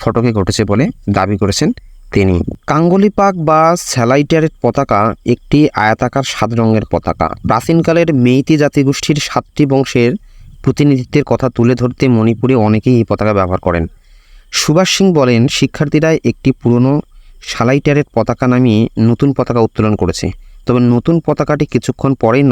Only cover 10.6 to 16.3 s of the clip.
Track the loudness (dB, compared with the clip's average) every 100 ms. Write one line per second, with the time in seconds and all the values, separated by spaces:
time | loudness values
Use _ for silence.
10.6 | -4 0 2 0 0 -2 0 -2 -2 0
11.6 | 0 0 -2 0 0 2 2 0 0 2
12.6 | 2 2 2 2 0 -2 0 0 0 -2
13.6 | -2 -2 -4 -8 _ -20 _ -20 _ -6
14.6 | 0 0 0 2 2 2 2 2 0 0
15.6 | -4 -2 -2 0 0 0 -2